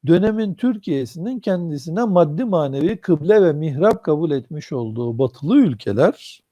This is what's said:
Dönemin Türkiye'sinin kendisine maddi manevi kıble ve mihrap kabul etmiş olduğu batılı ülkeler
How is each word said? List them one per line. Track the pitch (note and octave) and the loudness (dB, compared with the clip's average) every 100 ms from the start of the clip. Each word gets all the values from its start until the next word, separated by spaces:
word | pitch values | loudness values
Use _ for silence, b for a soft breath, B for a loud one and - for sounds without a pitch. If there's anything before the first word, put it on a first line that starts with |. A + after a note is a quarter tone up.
| C3 | 4
Dönemin | F3 G#3 G#3+ G#3+ | 2 2 0 -4
Türkiye'sinin | F3 B3 G#3+ - C#3+ B2 - G3 B3+ | -2 -4 -4 -4 -4 -4 -8 -8 -6
kendisine | - F3+ E3+ D3 D#3+ F3 | -4 -4 -4 -8 -6 -4
maddi | A#3+ F3+ D#3+ D#3 | 0 2 2 0
manevi | B3 F3+ C#3+ C3+ D#3+ A3+ | -2 0 0 0 -2 -2
kıble | - D#3 D#3 G#3+ | 0 0 4 4
ve | F3+ | 4
mihrap | D3 D#3 C3+ G3+ F#3+ | 2 -4 0 2 2
kabul | - D3+ E3 | -2 -2 0
etmiş | C#3 - D3+ - | -4 -6 -14 -8
olduğu | C3+ A2+ A2 A#2+ A2+ | -6 -6 -6 -6 -2
batılı | C3 - D3 C4+ | -2 -2 0 4
ülkeler | A3 A#2 - G2+ E3+ - - - _ | 4 0 -4 2 2 0 -14 -20 _